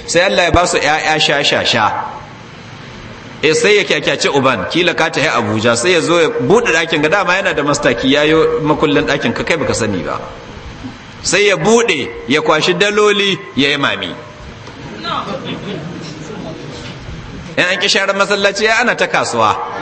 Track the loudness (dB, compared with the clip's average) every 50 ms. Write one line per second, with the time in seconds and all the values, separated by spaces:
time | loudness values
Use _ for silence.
0 | -8 0 2 2 4 4 4 2 2 4 4 4 4 4 2 0 2 2 2 2
1 | 2 0 2 2 2 2 2 2 2 2 2 2 2 2 2 2 2 2 2 -2
2 | -6 -8 -10 -14 -16 -16 -18 -18 -18 -18 -18 -18 -18 -18 -18 -18 -16 -16 -16 -16
3 | -16 -16 -16 -16 -18 -18 -6 0 2 2 2 4 4 4 4 4 2 2 0 0
4 | 0 0 0 0 0 0 2 2 2 2 2 0 -2 -2 0 0 0 2 2 2
5 | 0 0 0 0 0 2 2 0 0 0 0 2 2 2 2 2 2 2 2 2
6 | 2 4 4 4 4 2 2 0 2 4 4 4 4 4 2 0 0 0 0 0
7 | 2 2 2 2 2 2 2 2 0 0 0 0 0 0 0 2 2 2 2 2
8 | 2 2 4 4 4 4 4 4 4 2 0 0 0 0 2 2 2 2 2 2
9 | 2 0 0 0 0 -2 -2 -2 -2 -2 -2 0 0 -2 0 0 -2 -2 -2 -4
10 | -4 -4 -6 -6 -8 -12 -14 -16 -16 -16 -16 -16 -16 -16 -14 -14 -14 -14 -14 -16
11 | -18 -18 -16 -8 -4 0 2 4 4 4 2 2 4 4 4 4 4 2 0 -2
12 | -2 -6 -8 -8 -2 0 0 2 2 2 2 2 2 2 2 2 2 2 4 4
13 | 4 4 4 2 2 0 0 -2 -6 -6 -2 0 2 2 2 2 0 0 0 -2
14 | -4 -8 -10 -12 -14 -16 -18 -18 -16 -16 -16 -16 -16 -16 -16 -16 -14 -14 -12 -10
15 | -8 -6 -6 -6 -6 -8 -8 -10 -10 -10 -10 -10 -10 -10 -10 -10 -10 -10 -12 -12
16 | -12 -12 -14 -14 -14 -12 -12 -12 -12 -12 -12 -12 -14 -14 -14 -14 -14 -14 -14 -14
17 | -14 -14 -14 -14 -14 -14 -14 -14 -14 -6 -2 -2 0 0 0 0 0 0 2 2
18 | 2 0 0 0 0 0 2 2 2 0 0 2 2 2 2 2 2 2 2 0
19 | 0 0 0 0 0 0 0 2 2 2 2 0 -4 -6 -8 -8